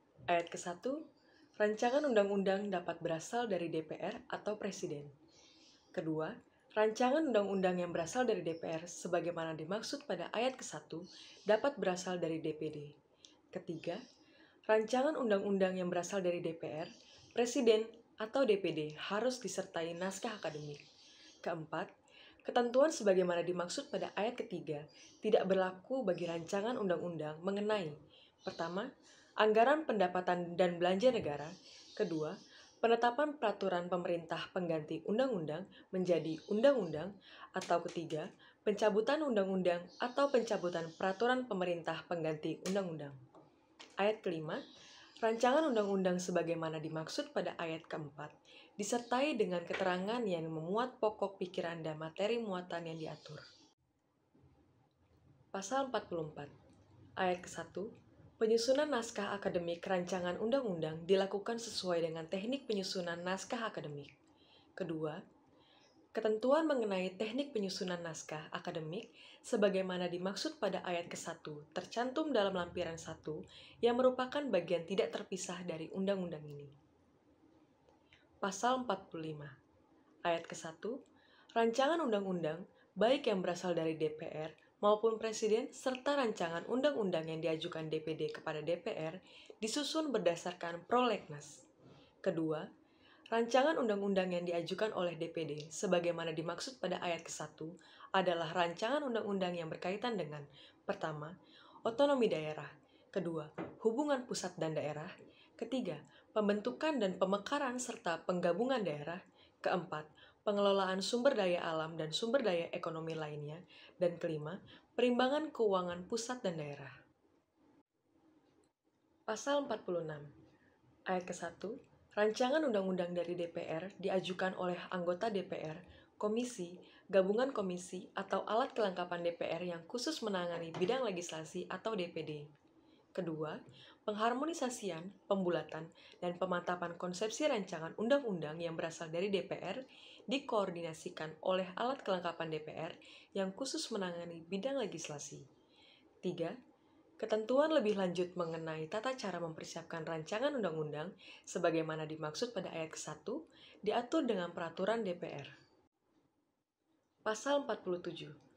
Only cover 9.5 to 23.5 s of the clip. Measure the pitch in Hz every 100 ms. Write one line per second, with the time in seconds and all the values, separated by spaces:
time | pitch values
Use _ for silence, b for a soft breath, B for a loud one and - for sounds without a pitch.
9.5 | 156 156 208 226 277 - 175 165 214 254
10.5 | 254 - 151 - 160 185 B B B 202
11.5 | 214 277 240 190 180 185 180 165 160 156
12.5 | 151 156 156 147 - _ B B B _
13.5 | 180 180 160 170 196 - - B B B
14.5 | B - 220 220 254 294 320 240 196 202
15.5 | 196 185 185 180 180 175 202 180 175 165
16.5 | 165 160 151 180 - B B B - 240
17.5 | 285 240 220 226 - - - 220 269 233
18.5 | 196 170 151 151 151 - 202 247 247 185
19.5 | - 185 170 165 170 190 190 240 208 160
20.5 | 147 147 147 - - B B B - -
21.5 | 170 156 160 202 - _ B B B -
22.5 | 247 240 254 311 320 202 185 180 170 175